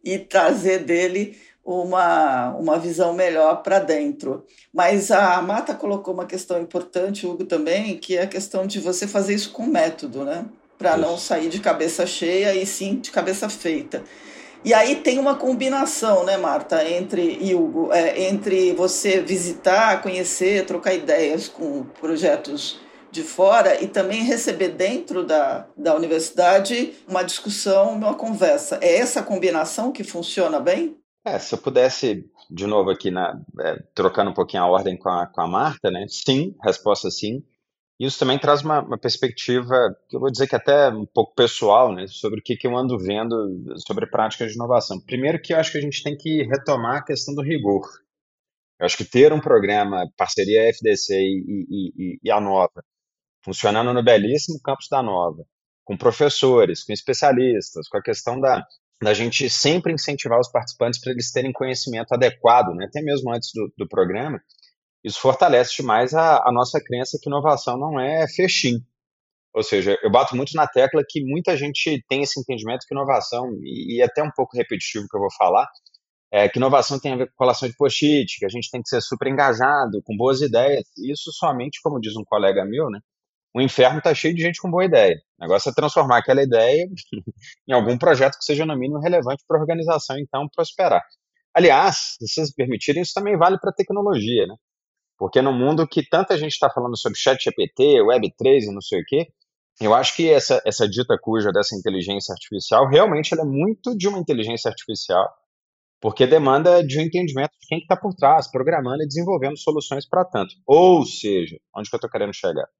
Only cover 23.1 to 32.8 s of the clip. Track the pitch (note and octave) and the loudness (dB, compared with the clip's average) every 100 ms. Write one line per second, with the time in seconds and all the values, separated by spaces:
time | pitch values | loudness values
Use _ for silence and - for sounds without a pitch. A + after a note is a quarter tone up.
23.1 | D#3+ D#3 - F#3+ A3+ F#3+ C#3+ G3+ G#3 F#3+ | -12 -10 2 4 6 4 2 -2 -2 -2
24.1 | A3 A#3 A#3 C4+ F3 F3+ D#3+ F#3+ B3 E4+ | -2 -2 -2 -2 -2 -4 -2 -2 -2 -6
25.1 | F3+ F3 D#3 C#3 C3 - - D#3 D#3 E3 | -8 0 0 0 -4 -10 -6 0 0 2
26.1 | D#3+ D#3+ - F3 G3 G3 A#3+ - - - | -2 -2 2 4 4 2 -4 -4 -8 -6
27.1 | F#3 F3+ - G#3+ G3+ G3+ F#3+ G#3 G#3+ G#3 | -4 -4 -6 -8 -6 2 4 4 2 -4
28.1 | - A3+ G#3+ F#3 F#3+ - - F3 F3 A#3+ | -4 -6 0 2 2 0 0 2 4 2
29.1 | C4+ - F#3+ F3+ E3 D#3 - A#3+ - G3 | -2 -4 -2 0 0 -4 -4 -6 -6 -10
30.1 | E3+ E3+ - E3+ D3+ C#3 B3 E4+ - _ | -10 -8 -2 0 0 0 0 -2 -8 _
31.1 | _ A3 F3+ - A2 - B2 B2+ - C3 | _ -8 -8 -6 -6 0 4 4 2 -4
32.1 | G#2 - _ _ F2 G2+ G#2+ | -4 -8 _ _ -8 0 2